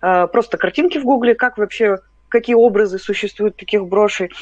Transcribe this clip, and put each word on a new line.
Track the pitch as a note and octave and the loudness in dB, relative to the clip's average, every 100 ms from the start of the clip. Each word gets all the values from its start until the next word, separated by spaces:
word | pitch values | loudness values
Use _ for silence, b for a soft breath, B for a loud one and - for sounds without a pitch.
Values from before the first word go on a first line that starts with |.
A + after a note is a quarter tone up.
э, | F#3 F3+ F3 | 0 2 2
просто | A#3 A#3 - | 0 -2 -2
картинки | F3+ - F4 D4+ | -2 0 -2 0
в | |
Гугле, | B3+ C4 A#3+ | 0 2 2
как | A3+ B3 A#3 | 2 -2 -2
вообще, | G3+ - G#3+ F#3+ - _ _ | -6 -2 -2 -2 -8 _ _
какие | A#3 A#3 | -2 2
образы | A#3 A#3 G3+ G#3 F#3+ | 4 4 4 0 -4
существуют | - G3 G3+ - G#3 - | -6 -6 -6 -4 -4 -4
таких | F#3 G#3 F3+ | -4 -4 0
брошей. | G3 G#3 - F3+ B | 0 0 0 -8 B